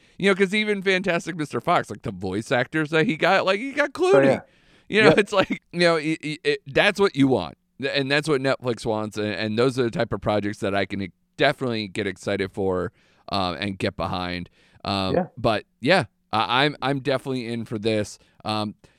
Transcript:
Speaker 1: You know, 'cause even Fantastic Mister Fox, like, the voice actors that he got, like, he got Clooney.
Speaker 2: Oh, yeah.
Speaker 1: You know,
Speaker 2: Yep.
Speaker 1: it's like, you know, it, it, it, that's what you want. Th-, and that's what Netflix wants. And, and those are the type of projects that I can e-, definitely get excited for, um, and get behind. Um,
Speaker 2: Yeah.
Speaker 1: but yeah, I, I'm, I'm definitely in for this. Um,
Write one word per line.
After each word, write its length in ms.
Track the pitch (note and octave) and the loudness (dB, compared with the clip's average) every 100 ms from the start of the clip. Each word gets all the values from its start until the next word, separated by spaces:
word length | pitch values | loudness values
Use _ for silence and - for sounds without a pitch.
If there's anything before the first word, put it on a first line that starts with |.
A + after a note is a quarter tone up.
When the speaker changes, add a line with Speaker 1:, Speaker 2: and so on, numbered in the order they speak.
| _ - | _ -2
Speaker 1:
You 140 | G3 | 0
know, 40 | |
'cause 200 | F#3+ G3 | 2 2
even 260 | G#3+ G#3+ G3+ | 0 -2 -2
Fantastic 560 | F#3+ F#3 F#3 F3 E3+ D#3+ | 0 -2 0 -2 -4 -8
Mister 240 | D3 A#2+ | -6 -4
Fox, 300 | D#3+ E3+ A2+ | 0 0 0
like, 120 | G#2 | -8
the 100 | B2 | -10
voice 380 | F#2 F#2+ G2 A2+ | -8 -4 -4 0
actors 360 | B2+ B2+ D#3 D3 | 0 0 -4 0
that 140 | D#3+ G#3 | 2 2
he 100 | D#3 | 2
got, 280 | E3 F#3+ | 2 4
like, 140 | E3+ G3+ | 2 0
he 120 | C4+ | -2
got 200 | C#4 D4 | -2 -2
Clooney. 220 | C#4 F4+ | 0 4
Speaker 2:
Oh, 60 | F#4+ | 6
yeah. 180 | C4+ A3+ - _ _ _ - | 6 2 -2 _ _ _ -2
Speaker 1:
You 140 | G3+ | 4
know, 60 | G#3+ | 6
Speaker 2:
Yep. 80 | D#3+ | 6
Speaker 1:
it's 140 | G#3 | 4
like, 300 | G3 F#3+ - _ | 2 0 -2 _
you 80 | F3 | 2
know, 160 | E3+ E3 | 4 4
it, 220 | D3+ D#3+ | 0 -4
it, 180 | D3+ D3+ | -6 -4
it, 160 | D3 D3 - | -2 -2 -2
that's 320 | D3+ F#3+ G3+ | 2 2 4
what 160 | G3 C#3 | 2 4
you 120 | C3+ | 4
want. 300 | A#2 D#2 - _ - | 4 -2 -10 _ -10
Th-, 100 | C3 | -4
and 160 | C#3 C3+ | -2 0
that's 160 | C#3+ D3+ | 0 2
what 120 | C#3 | 0
Netflix 460 | C3+ B2+ B2 A2+ A#2+ | 0 0 -2 -4 -2
wants. 320 | G#2+ G#2+ G#2 | -2 -4 -4
And, 160 | G#2+ | -4
and 240 | F2+ A2 G#2+ | -2 -2 2
those 200 | C3 B2+ | 2 2
are 40 | |
the 80 | A#2 | 0
type 220 | G#2+ A#2 | 0 -2
of 60 | G#2 | -2
projects 360 | A#2 G#2 G#2 G#2+ | 0 0 0 -2
that 140 | G#2 | -2
I 120 | G2 G2 | -2 -2
can 160 | G2+ | -4
e-, 100 | F#2+ - _ - | -8 -12 _ 0
definitely 520 | C#3 - C3 A2+ G#2 | 0 0 -2 -4 -4
get 180 | F#2+ G2 | -4 -4
excited 460 | F2+ - G2+ F#2+ | -4 -4 -2 -2
for, 400 | - F#2+ F2+ F2+ - _ _ - | -2 -2 0 -2 -8 _ _ -8
um, 260 | G2 F2+ D#2 | -4 -2 -4
and 160 | G2+ G2 | -6 -4
get 200 | G#2 - | -4 -4
behind. 520 | E2+ F#2 F2+ F2 F2 _ _ _ | -6 -4 -6 -8 -10 _ _ _
Um, 320 | - G2 F#2+ - | -4 -2 0 -2
Speaker 2:
Yeah. 100 | F3+ - | -2 -2
Speaker 1:
but 280 | A#2 G#2 - _ | 0 0 -4 _
yeah, 240 | B2 F#3 A#2+ _ _ | 2 2 0 _ _
I, 320 | G#2+ A2 A#2+ | -2 0 2
I'm, 120 | D3 C#3+ | 2 0
I'm 200 | B2+ C#3 | -2 -2
definitely 480 | C3 C3 C#3 C3 A2+ | -2 -2 -2 -6 -6
in 160 | A#2 G#2+ | -6 -6
for 120 | A2 | -4
this. 400 | A2 G#2+ G#2+ - _ _ - | 0 0 -2 -8 _ _ -6
Um, 300 | G#2+ G#2+ - _ | -4 -4 -8 _